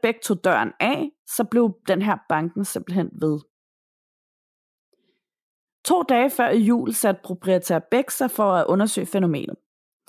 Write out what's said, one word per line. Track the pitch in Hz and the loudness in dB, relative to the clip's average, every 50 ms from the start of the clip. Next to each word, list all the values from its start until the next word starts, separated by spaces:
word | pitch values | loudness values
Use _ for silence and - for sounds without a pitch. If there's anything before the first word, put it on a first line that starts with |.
Bæk | - 226 220 - - | -2 -2 -2 -2 -2
tog | - 202 170 - | -4 -4 0 2
døren | 190 165 107 113 - - _ | 2 2 2 2 -2 -2 _
af, | 185 226 277 - 320 294 - _ _ | -2 -2 0 -2 -4 -6 -8 _ _
så | - - - 226 | -8 -4 -4 -2
blev | - 226 240 240 214 180 - _ - | 0 2 2 2 2 0 -4 _ -2
den | 165 180 | 0 0
her | 202 214 180 - - - | 2 0 -2 -2 -2 -2
banken | 165 156 160 170 - - 202 | -2 -2 -2 -4 -4 -6 -6
simpelthen | - - - - - 175 190 165 - - - | -6 -6 -8 -8 -4 -2 -2 -2 -4 -6 -4
ved. | 156 156 151 151 147 _ _ _ _ _ _ _ _ _ _ _ _ _ _ _ _ _ _ _ _ _ _ _ _ _ _ _ _ _ _ _ _ _ _ _ _ _ _ _ _ _ _ _ _ _ _ _ - | -2 -2 -2 -4 -8 _ _ _ _ _ _ _ _ _ _ _ _ _ _ _ _ _ _ _ _ _ _ _ _ _ _ _ _ _ _ _ _ _ _ _ _ _ _ _ _ _ _ _ _ _ _ _ -2
To | - 339 359 | 0 0 0
dage | 339 - 262 240 247 277 | 2 2 2 2 2 2
før | - - 240 233 | 0 0 0 2
jul | 196 226 208 214 240 233 - - | 2 2 4 4 2 2 0 -2
satte | 220 - - 208 185 - - | -4 0 0 0 0 -2 -6
proprietær | - 185 180 - 190 185 180 180 - 175 160 | -10 -12 -6 0 0 0 0 2 0 -2 -2
Bæk | - _ 214 247 269 - | 0 _ 0 0 0 -2
sig | - - 269 247 | -4 -4 -4 -2
for | - - 214 196 | 0 0 2 2
at | 180 175 - | 2 2 2
undersøge | - 269 196 208 214 - 208 175 | 2 2 2 2 0 -2 -4 -6
fænomenet. | 175 - 196 185 175 151 135 - - - - _ _ _ _ _ _ _ _ _ | -2 -2 0 0 0 0 -2 -6 -10 -12 -16 _ _ _ _ _ _ _ _ _